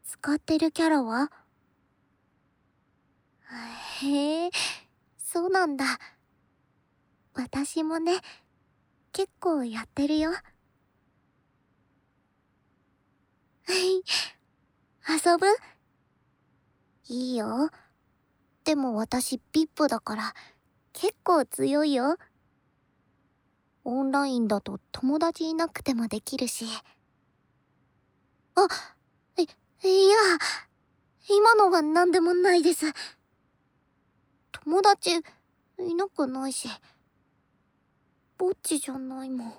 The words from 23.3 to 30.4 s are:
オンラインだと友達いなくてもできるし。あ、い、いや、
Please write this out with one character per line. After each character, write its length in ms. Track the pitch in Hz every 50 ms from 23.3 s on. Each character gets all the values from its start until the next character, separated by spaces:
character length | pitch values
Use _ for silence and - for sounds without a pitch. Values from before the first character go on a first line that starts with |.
| _ _ _ _ _ _ _ _ _ _ _
オ 160 | 254 240 262
ン 80 | 269 269
ラ 140 | 269 277 285
イ 140 | 277 254 240
ン 100 | 226 208
だ 140 | 208 202
と 180 | _ - 196 190 _ _
友 260 | - - - 254 294 311
達 320 | 330 330 330 - 330 320
い 40 | 320
な 140 | 320 330 330
く 140 | _ -
て 100 | - -
も 160 | 262 226 233 214
で 140 | - 214
き 160 | _ - 269 262
る 100 | 262 226
し。 160 | - - 226 226 220 - _ _ _ _ _ _ _ _ _ _ _ _ _ _ _ _ _ _ _ _ _ _ _ _ _ _ _ _ _ _ _ _ _ _ _
あ、 120 | 349 392 - - - - - _ _ _ _ _ _ _ _ _
い、 60 | -
い 680 | 339 - - _ _ _ _ _ - 381 381 392 392 381
や、 80 | 415 453 427 381 349 302